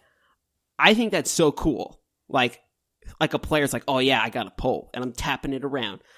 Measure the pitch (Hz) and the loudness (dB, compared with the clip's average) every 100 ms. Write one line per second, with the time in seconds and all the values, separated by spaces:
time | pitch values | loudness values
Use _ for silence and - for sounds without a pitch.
0 | _ _ _ _ _ _ _ - 165 220 | _ _ _ _ _ _ _ 4 4 6
1 | 220 180 - - 156 - 165 110 - - | 2 0 0 4 4 4 -2 -2 -6 -12
2 | _ _ - 131 127 - _ _ _ _ | _ _ -4 0 0 -2 _ _ _ _
3 | - - 156 147 - 151 139 120 - 131 | -12 -2 0 -2 0 0 0 -2 -2 0
4 | 131 123 113 120 98 - 127 87 - 123 | 2 2 0 -4 -8 -4 -2 -2 -6 -8
5 | 127 117 - 131 139 135 139 135 107 92 | -8 -6 -4 -4 -4 -6 -6 -4 -6 -8
6 | _ | _